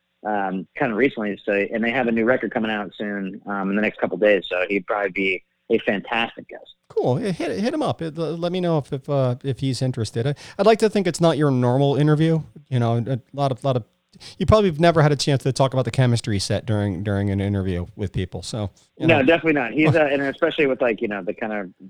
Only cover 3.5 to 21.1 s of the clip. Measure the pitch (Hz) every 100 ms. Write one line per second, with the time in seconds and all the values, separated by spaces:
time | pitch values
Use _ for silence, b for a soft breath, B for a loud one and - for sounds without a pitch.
3.5 | 101 98 101 101 - 107 90 107 98 -
4.5 | 90 90 101 92 104 101 95 95 90 -
5.5 | _ - 113 127 98 - 117 117 - -
6.5 | - - _ _ 440 143 131 208 170 330
7.5 | 190 233 311 208 - 165 151 151 170 170
8.5 | 180 175 156 - 139 - 139 127 123 139
9.5 | 123 135 120 131 123 107 117 135 143 B
10.5 | - 202 226 220 208 175 151 165 139 147
11.5 | 127 123 131 139 135 151 151 160 160 -
12.5 | 156 - 127 117 117 110 123 - 135 139
13.5 | 117 139 123 - _ _ - B - 190
14.5 | 214 196 151 170 160 147 139 - 135 139
15.5 | 127 135 127 120 - 123 117 117 101 -
16.5 | 101 - 104 104 85 104 98 101 98 98
17.5 | 101 95 87 87 - 98 110 90 82 -
18.5 | 113 101 b b - 165 151 135 165 160
19.5 | 147 117 135 156 160 147 143 139 - 160
20.5 | 160 139 127 123 101 113